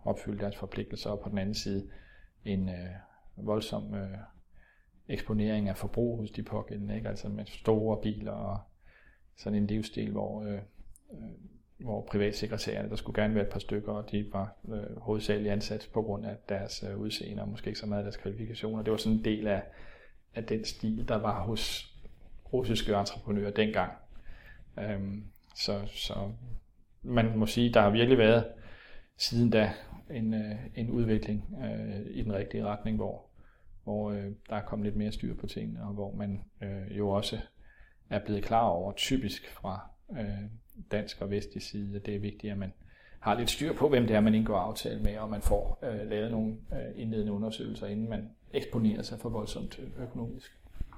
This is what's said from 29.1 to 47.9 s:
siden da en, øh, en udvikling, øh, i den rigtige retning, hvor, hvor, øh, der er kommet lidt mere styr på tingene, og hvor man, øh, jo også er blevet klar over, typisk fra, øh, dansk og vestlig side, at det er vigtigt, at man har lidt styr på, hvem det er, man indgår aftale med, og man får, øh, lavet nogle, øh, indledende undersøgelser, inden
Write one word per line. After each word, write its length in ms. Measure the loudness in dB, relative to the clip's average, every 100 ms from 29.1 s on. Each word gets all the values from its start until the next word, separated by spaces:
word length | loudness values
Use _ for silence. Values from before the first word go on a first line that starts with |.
| -4
siden 340 | 0 4 6
da 220 | 8 6 2 -10 -16 -10
en, 240 | -4 0
øh, 220 | 0 -2 -6 -6
en 160 | -4 0
udvikling, 680 | 2 4 4 4 0 -2 -4
øh, 420 | -4 -4 -4 -6 -6
i 120 | -2
den 100 | 0
rigtige 320 | 0 0 -2
retning, 320 | -2 -2 0 0
hvor, 280 | 0 -4 -12 -20 -20 _ -20 -12
hvor, 260 | -4 -2 -2
øh, 140 | -2 -4 -8 -6
der 60 | -4
er 60 |
kommet 220 | -2 -2 0
lidt 100 | 2
mere 160 | 0
styr 220 | -2 -4
på 120 | -4 -6
tingene, 360 | -4 -6 -6
og 80 | -6
hvor 220 | -4 -4
man, 300 | -4 -2 -4 -6 -10
øh, 360 | -6 -6 -4 0
jo 100 | 2
også 300 | 2 2 -2 -6 -14 -20 -20 -20 -20 -4
er 80 | -2
blevet 260 | 0 0
klar 220 | 4 4 6
over, 240 | 4 0
typisk 600 | -2 2 2 2 -4 -10
fra, 380 | -10 -6 -6 -10 -18 -12
øh, 380 | -6 -4 -4 -6 -10 -14 -18 -4
dansk 280 | -2 -2 -4
og 80 | -2
vestlig 320 | 0 -2 -8
side, 340 | -8 -6 -4 -4
at 100 | -4
det 80 | -2
er 40 |
vigtigt, 320 | -2 -4 -6
at 60 | -4
man 140 | -6 -8 -16 -20 -20 -4
har 180 | 2 2
lidt 120 | 2
styr 220 | 0 0
på, 160 | 4 6
hvem 180 | 8 8
det 100 | 8
er, 40 |
man 140 | 8
indgår 220 | 6 6 2
aftale 440 | 0 -2 -4 0
med, 160 | 0 0
og 120 | -4
man 100 | 2
får, 380 | 4 6 4 0
øh, 280 | -2 -4 -2
lavet 200 | 0 0
nogle, 260 | 0 0 -2 -4
øh, 300 | -4 -4 -4
indledende 300 | -2 0 0
undersøgelser, 540 | 0 -2 -4 -6 -6
inden 220 | -4